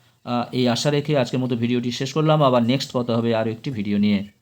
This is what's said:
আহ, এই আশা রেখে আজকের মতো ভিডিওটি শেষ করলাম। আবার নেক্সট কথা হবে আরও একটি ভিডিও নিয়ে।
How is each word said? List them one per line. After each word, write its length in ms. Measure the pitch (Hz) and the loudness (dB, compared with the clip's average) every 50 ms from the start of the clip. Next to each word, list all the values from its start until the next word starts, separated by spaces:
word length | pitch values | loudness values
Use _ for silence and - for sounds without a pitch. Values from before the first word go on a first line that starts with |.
| _ _ _ _ - | _ _ _ _ -8
আহ, 220 | - 120 120 117 - | -6 -4 -4 -4 -4
এই 180 | - 127 127 123 | -2 0 0 2
আশা 220 | 117 120 - 151 | 0 0 0 0
রেখে 260 | 147 143 143 151 151 | 0 0 0 0 0
আজকের 220 | 139 123 120 - 127 | 0 0 0 -2 -2
মতো 160 | 127 123 127 | -2 -2 -2
ভিডিওটি 360 | 123 120 120 123 123 120 123 | -2 0 0 0 -2 -2 -4
শেষ 220 | 120 - 139 131 - | -4 -4 -6 -4 -2
করলাম। 300 | 156 151 156 156 156 147 | 0 2 2 4 4 4
আবার 200 | 131 127 123 117 | 4 4 4 4
নেক্সট 260 | 113 131 139 - - - | 2 0 0 -2 -4 -4
কথা 220 | 127 120 120 113 | -4 -2 0 0
হবে 200 | 117 117 117 113 | 0 0 0 0
আরও 160 | 110 113 113 | 0 0 -2
একটি 200 | 110 113 - 147 | -4 -6 -8 -8
ভিডিও 260 | 131 107 101 104 104 | -6 -4 -4 -2 0
নিয়ে। 420 | 101 101 104 104 98 101 - - _ | 2 2 2 2 0 -2 -6 -12 _